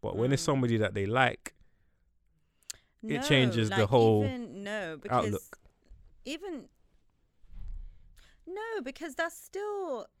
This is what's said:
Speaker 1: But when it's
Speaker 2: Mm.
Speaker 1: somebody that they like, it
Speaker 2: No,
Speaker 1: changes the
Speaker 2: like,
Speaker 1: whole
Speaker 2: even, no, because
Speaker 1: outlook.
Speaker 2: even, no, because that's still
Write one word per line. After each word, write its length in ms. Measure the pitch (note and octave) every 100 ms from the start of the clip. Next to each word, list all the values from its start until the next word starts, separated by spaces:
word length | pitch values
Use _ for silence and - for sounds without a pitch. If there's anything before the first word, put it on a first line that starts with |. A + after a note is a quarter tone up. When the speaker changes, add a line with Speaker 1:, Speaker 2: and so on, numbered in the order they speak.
Speaker 1:
But 140 | A2 F#2
when 160 | B2
it's 100 | C#3
Speaker 2:
Mm. 40 | -
Speaker 1:
somebody 320 | C#3 B2 A2+
that 160 | G#2+
they 120 | G#2 G2
like, 500 | A#2+ B2+ - - _ _ _ _ _ _ _ _ _ _ _ _ - _ _
it 60 | A3
Speaker 2:
No, 120 | D3
Speaker 1:
changes 480 | - C#3+ B2+ A2+ A2
the 60 | A2+
Speaker 2:
like, 80 | G#2
Speaker 1:
whole 340 | B2 A2+ G#2+ G#2
Speaker 2:
even, 380 | B3 A#3 C3+
no, 340 | G3+ G#3+ F3+ D#3
because 240 | - B2 -
Speaker 1:
outlook. 340 | G2+ - - - _ _ - - -
Speaker 2:
even, 460 | - D#4+ F#4+ D#4 - _ _ _ _ _ _ _ - - - - - - - - - _ -
no, 360 | F#4+ A4+ A4
because 340 | B3+ C4+ D#4+ C4
that's 220 | E4 -
still 680 | - F#4 G#4 G4+ F4+ B3 - _